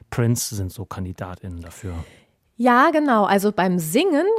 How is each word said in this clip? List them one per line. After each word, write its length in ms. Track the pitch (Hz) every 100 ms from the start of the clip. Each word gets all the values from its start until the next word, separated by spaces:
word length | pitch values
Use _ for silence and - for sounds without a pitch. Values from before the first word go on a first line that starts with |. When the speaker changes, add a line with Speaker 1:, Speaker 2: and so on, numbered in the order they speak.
| -
Speaker 1:
Prince 460 | - 117 117 -
sind 160 | 104 92
so 120 | -
KandidatInnen 760 | 95 - 92 87 95 90 95 85
dafür. 340 | 87 - 95 85 80 - _ _ _ -
Speaker 2:
Ja, 340 | 240 240 311
genau. 320 | 311 294 226
Also 260 | 185 196 208
beim 300 | 208 185 180
Singen 440 | 156 202 381 285 370